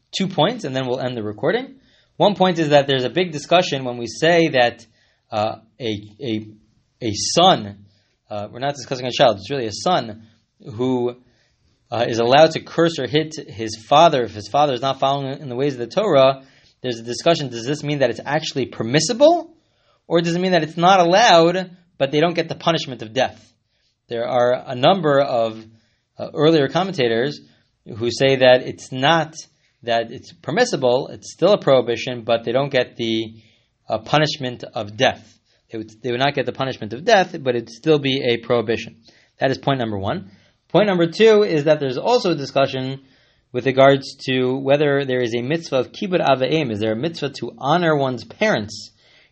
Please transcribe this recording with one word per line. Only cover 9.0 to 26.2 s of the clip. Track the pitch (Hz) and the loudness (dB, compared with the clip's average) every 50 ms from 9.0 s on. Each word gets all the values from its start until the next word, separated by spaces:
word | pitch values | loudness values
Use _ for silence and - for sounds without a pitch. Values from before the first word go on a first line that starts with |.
| 127 | -6
a | 127 | -6
child, | 120 139 147 120 107 | 0 4 4 4 4
it's | 98 95 - | 0 -4 -8
really | 143 139 120 | -6 -6 -6
a | 107 101 | -6 -8
son | - - 180 185 151 120 113 107 113 - - _ _ _ _ _ _ - 151 104 | -6 -2 -2 -2 -2 -2 -6 -12 -16 -20 -20 _ _ _ _ _ _ -18 -14 -6
who, | 110 127 131 131 123 120 120 120 - _ _ _ _ _ _ _ _ _ _ _ _ _ _ | -4 -2 0 0 0 -2 -4 -6 -8 _ _ _ _ _ _ _ _ _ _ _ _ _ _
uh, | 120 110 120 | -4 -4 -2
is | 131 120 110 | -2 0 0
allowed | 117 120 131 147 160 160 | 2 4 6 6 6 4
to | 160 135 | 2 -2
curse | - - - 165 165 165 165 | -10 -6 -2 0 0 0 0
or | - 131 | -4 -4
hit | 113 131 156 160 156 - 147 - - | -2 -2 -2 -2 -2 -8 -14 -16 -14
his | - 101 113 110 107 - - - | -10 -8 -8 -8 -8 -12 -2 2
father | 139 147 170 170 147 131 117 | 4 6 6 6 4 2 -2
if | 104 92 | -4 -6
his | 107 101 | -12 -10
father | - - 143 151 147 127 | -2 0 0 2 0 0
is | 120 | -2
not | 135 135 131 135 | -4 -4 -2 -2
following | 143 135 139 143 139 131 139 - | -2 -2 -2 -2 -4 -8 -10 -10
in | 151 131 | -12 -10
the | 120 | -6
ways | 123 139 147 131 | -4 -4 -4 -4
of | 120 | -4
the | 120 | -8
Torah. | 113 - 190 214 208 156 135 131 135 135 135 - _ _ _ _ _ _ _ | -4 -2 -2 0 4 4 6 6 6 4 0 -8 _ _ _ _ _ _ _
There's | - 127 117 113 | -8 -8 -8 -6
a | 113 | -8
discussion, | 120 120 - - 170 170 165 147 127 | -10 -10 -2 0 2 2 2 -2 -6
does | 117 117 113 | -8 -8 -6
this | 127 151 143 - | -6 -6 -4 -4
mean | 143 147 143 | -4 0 0
that | 135 120 | 0 0
it's | 113 - 110 | 0 -4 -6
actually | 135 139 156 160 - - 139 120 | -4 -4 -4 -4 -4 -4 -4 -4
permissible? | - - - 117 113 127 151 - - 240 226 285 311 339 339 311 - _ _ _ _ _ _ _ _ _ _ _ | -4 -6 -6 -4 0 0 0 0 0 2 4 4 4 4 2 -2 -8 _ _ _ _ _ _ _ _ _ _ _
Or | - 165 175 | -2 -2 0
does | 170 170 165 | 0 0 -2
it | 175 | -2
mean | 180 190 180 | 0 0 0
that | 165 156 | 0 0
it's | 151 - | -2 -2
not | 170 170 180 196 190 | 2 4 6 6 6
allowed, | 170 170 180 196 - - 180 170 165 170 175 185 180 180 - - _ _ _ | 6 4 4 4 6 6 6 6 6 6 2 0 -4 -8 -12 -20 _ _ _
but | - 139 135 | -4 -4 0
they | 139 147 | 2 2
don't | 156 175 170 | 0 2 0
get | 170 156 | -2 -4
the | 165 156 | -4 -8
punishment | - - 170 165 156 - 139 127 - | -2 -2 0 0 0 -4 -8 -10 -12
of | 120 110 | -12 -6
death? | 110 131 120 101 - - _ _ _ _ _ _ _ _ _ _ _ _ _ | -2 -2 -2 -2 -4 -10 _ _ _ _ _ _ _ _ _ _ _ _ _
There | - 120 117 117 | -8 -6 -6 -4
are | 127 131 123 123 123 123 131 - | 0 0 2 2 2 2 0 -4
a | - 131 | -8 -2
number | 123 131 160 196 196 160 151 143 135 | 2 4 4 4 4 2 2 2 2
of, | 143 131 131 117 113 113 110 110 110 110 - _ _ _ _ _ _ _ _ | 2 2 0 0 -2 -2 -4 -10 -16 -20 -20 _ _ _ _ _ _ _ _
uh, | - | -14